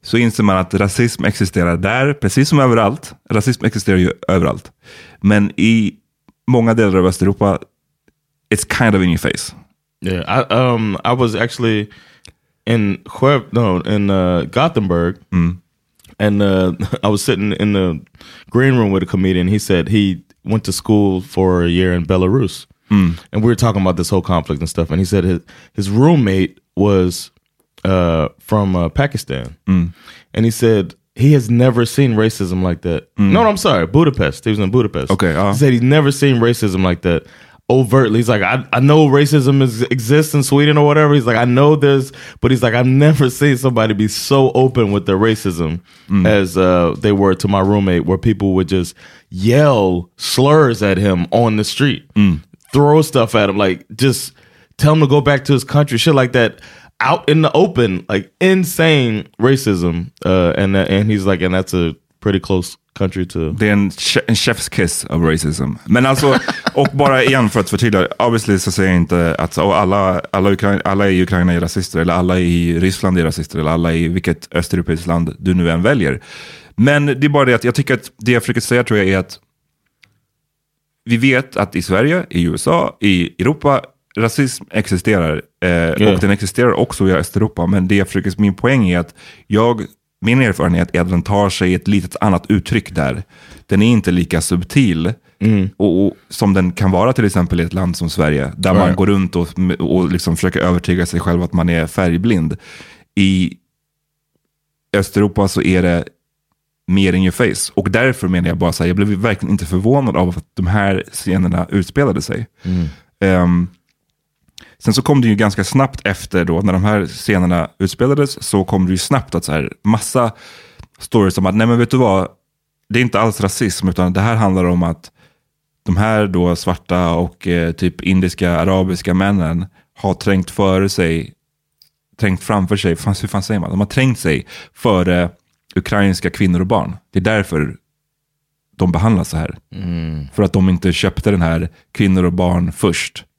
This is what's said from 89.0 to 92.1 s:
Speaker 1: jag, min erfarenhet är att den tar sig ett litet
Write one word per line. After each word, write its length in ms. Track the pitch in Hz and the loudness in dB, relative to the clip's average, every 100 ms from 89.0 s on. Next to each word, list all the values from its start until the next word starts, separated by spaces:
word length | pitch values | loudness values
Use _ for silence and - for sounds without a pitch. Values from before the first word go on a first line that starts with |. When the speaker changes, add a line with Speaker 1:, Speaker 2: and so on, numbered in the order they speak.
| 85 _ - - _ | -4 _ -20 -20 _
Speaker 1:
jag, 360 | 104 117 113 - _ _ _ | 0 2 0 -8 _ _ _
min 220 | 113 127 | 0 2
erfarenhet 540 | 120 92 85 85 85 87 | 2 0 0 0 0 -2
är 40 | |
att 100 | 87 | 0
den 120 | 87 | -2
tar 260 | 85 101 101 | 0 0 0
sig 240 | - 90 | 0 -2
ett 140 | 90 - | 0 0
litet 280 | 101 - | -2 -2